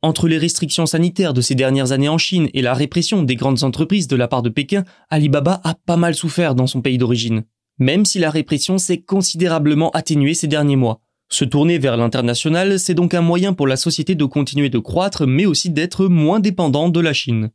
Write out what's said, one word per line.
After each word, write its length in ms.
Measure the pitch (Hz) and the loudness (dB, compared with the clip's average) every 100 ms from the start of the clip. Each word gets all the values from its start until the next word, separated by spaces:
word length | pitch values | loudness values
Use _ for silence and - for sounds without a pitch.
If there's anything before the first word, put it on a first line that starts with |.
Entre 280 | 160 156 170 | 0 0 0
les 100 | 160 | 2
restrictions 480 | 165 - 156 - 160 | 0 -2 -4 -2 0
sanitaires 480 | 165 175 175 180 | 0 0 0 0
de 80 | 127 | 0
ces 120 | 120 | 0
dernières 380 | 131 131 139 127 | 0 2 0 0
années 160 | 135 143 | 0 2
en 80 | 160 | 0
Chine 320 | - 185 151 | 0 0 0
et 80 | - | 0
la 100 | 123 | -2
répression 500 | 127 143 175 170 208 | 0 -2 -2 0 0
des 140 | 139 123 | 0 0
grandes 280 | 135 127 | 0 0
entreprises 440 | 135 127 160 202 147 | 0 -2 0 0 0
de 80 | 131 | 0
la 120 | 120 | 0
part 120 | 131 | 0
de 80 | 120 | -2
Pékin, 360 | 113 139 196 185 - _ | -4 -2 -2 -4 -12 _
Alibaba 500 | 156 147 143 139 185 | 0 2 2 0 -2
a 120 | 160 | -4
pas 240 | 165 - 170 | -6 -2 0
mal 160 | 170 | 0
souffert 400 | 156 170 170 165 | -2 -4 -2 0
dans 120 | 127 131 | 0 0
son 140 | 131 | -2
pays 160 | 127 127 | -2 0
d'origine. 480 | 123 120 117 110 110 _ _ _ | 0 0 0 -4 -4 _ _ _
Même 280 | 131 175 208 | 0 2 0
si 120 | 190 | 0
la 120 | 160 | 0
répression 480 | 156 - 147 - 190 | -2 -2 -2 0 -2
s'est 240 | - 175 | -2 -4
considérablement 880 | - 196 180 165 175 165 147 151 160 | -2 -2 0 -2 0 0 0 0 0
atténuée 420 | 160 - 147 139 | -2 -2 0 2
ces 160 | 165 156 | 0 -2
derniers 280 | 151 147 135 | 0 2 2
mois. 260 | 120 110 _ _ _ | 0 -2 _ _ _
Se 160 | - | -4
tourner 320 | 127 147 160 170 | 0 2 2 2
vers 220 | 135 117 | 0 0
l'international, 840 | 117 123 120 120 160 165 196 190 | 0 0 -2 -2 0 0 0 0
c'est 140 | - | 0
donc 180 | 170 175 | 0 2
un 80 | 175 | 2
moyen 320 | 165 175 196 | 2 2 0
pour 140 | 185 139 | 0 0
la 100 | 131 | 0
société 380 | 170 160 160 | -2 -2 -2
de 100 | 180 | 0
continuer 460 | 139 147 139 139 143 | 0 0 -2 0 0
de 80 | 117 | -2
croître, 480 | - 165 196 196 135 | -2 -2 -2 0 0
mais 180 | 135 | 2
aussi 240 | 202 147 180 | 2 0 -2
d'être 380 | 151 175 - 190 | -2 -4 0 2
moins 340 | 175 151 214 | 4 4 2
dépendant 480 | 208 190 165 139 170 | 2 0 0 2 2
de 120 | 170 | 2
la 120 | 165 | 0
Chine. 380 | 139 - 113 107 | -2 -2 -2 -4